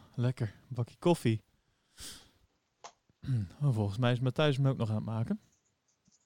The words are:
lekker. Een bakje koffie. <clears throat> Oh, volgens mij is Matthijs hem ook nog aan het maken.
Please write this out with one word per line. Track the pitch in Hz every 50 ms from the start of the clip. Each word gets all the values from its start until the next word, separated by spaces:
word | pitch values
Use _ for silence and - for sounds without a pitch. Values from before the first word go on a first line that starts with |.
| - - -
lekker. | - 120 123 131 - 120 104 - - - -
Een | 123
bakje | 120 117 - - -
koffie. | - 175 170 - - 123 113 107 - _ _ _ _ _ _ _ _ _ _ - - - - - - - _ _ _ _ _ _ _ _ _ _ - - - _ _ _ _ _
<clears throat> | - - 127 117 101 87 - -
Oh, | 147 143 120
volgens | 107 104 101 98 110
mij | 123 120
is | 127 120
Matthijs | 131 131 - - 156 151 135 127
hem | 139 135
ook | 127 -
nog | 117 104
aan | 107
het | 107 110
maken. | 107 113 110 113 - 208 214 _ _ _ _ _ _ _ _ _ _ _ _ _ _ _ _ _